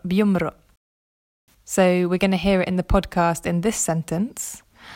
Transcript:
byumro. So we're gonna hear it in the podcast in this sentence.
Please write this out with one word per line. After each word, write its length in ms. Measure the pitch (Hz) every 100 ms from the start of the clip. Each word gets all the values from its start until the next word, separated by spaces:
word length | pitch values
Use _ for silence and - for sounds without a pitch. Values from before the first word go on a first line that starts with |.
| 180
byumro. 460 | 190 208 180 160 - _ _ _ _ _ _ _ _ _ _ -
So 420 | - 185 180 175
we're 100 | 180
gonna 180 | 196 185
hear 240 | 196 185
it 80 | -
in 80 | 185
the 60 |
podcast 640 | - 196 - 180 170 165 175
in 160 | 175
this 140 | 214 -
sentence. 840 | - 165 - 165 240 - - - _ _ -